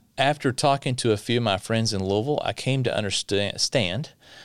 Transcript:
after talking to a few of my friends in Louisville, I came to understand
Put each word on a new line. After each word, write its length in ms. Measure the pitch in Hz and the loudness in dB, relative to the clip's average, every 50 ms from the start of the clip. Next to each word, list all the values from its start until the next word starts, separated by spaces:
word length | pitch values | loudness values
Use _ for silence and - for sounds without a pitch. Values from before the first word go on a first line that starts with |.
| - _ _ - | -12 _ _ 0
after 320 | 131 139 147 147 - 139 | 2 2 2 0 0 -2
talking 440 | 123 - - 143 139 139 - 143 127 - | -2 2 2 2 2 2 0 -2 -2 0
to 140 | - 120 | 2 2
a 60 | 107 101 | 2 2
few 200 | - - 117 120 | 2 0 0 0
of 60 | 120 | 2
my 140 | 107 98 92 | 2 0 0
friends 360 | - - 113 113 113 110 110 | 0 -2 -2 0 0 0 0
in 100 | 95 95 | -2 0
Louisville, 340 | 95 98 107 110 143 147 - - | 0 2 0 2 0 -2 -2 -2
I 100 | - 101 | -4 -4
came 300 | - - 127 131 135 123 | -4 -2 -2 0 0 0
to 120 | 117 - | 0 0
understand 1120 | 107 107 98 - - - - 101 98 101 101 - - - - - 135 104 87 90 110 156 - - _ _ - - - | -2 -2 -2 -2 -4 -4 -2 0 0 0 0 -2 -2 -4 -2 0 0 0 0 -2 -4 -6 -8 -12 _ _ -20 -20 -20